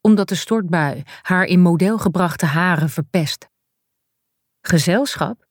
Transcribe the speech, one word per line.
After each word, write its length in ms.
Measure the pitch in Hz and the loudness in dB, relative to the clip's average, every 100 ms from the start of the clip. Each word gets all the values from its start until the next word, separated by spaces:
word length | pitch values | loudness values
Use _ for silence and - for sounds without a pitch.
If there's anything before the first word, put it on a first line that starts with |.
omdat 280 | 214 214 196 | 4 2 2
de 60 | |
stortbui 680 | 185 - 226 185 175 147 131 143 - | -4 -4 -4 -2 0 0 -4 -14 -16
haar 220 | - 185 | -2 0
in 160 | 185 180 | 2 4
model 380 | 175 165 185 220 | 4 4 0 0
gebrachte 480 | 202 170 180 - 165 | -2 0 -2 -2 -2
haren 440 | 151 180 165 156 | 0 0 0 -2
verpest. 580 | - 147 185 156 - - _ _ _ _ _ _ _ _ _ _ _ | -4 -4 -4 -4 -6 -14 _ _ _ _ _ _ _ _ _ _ _
"Gezelschap?" 880 | - 165 147 196 277 - 156 233 _ | 0 0 2 0 -2 -4 -6 -6 _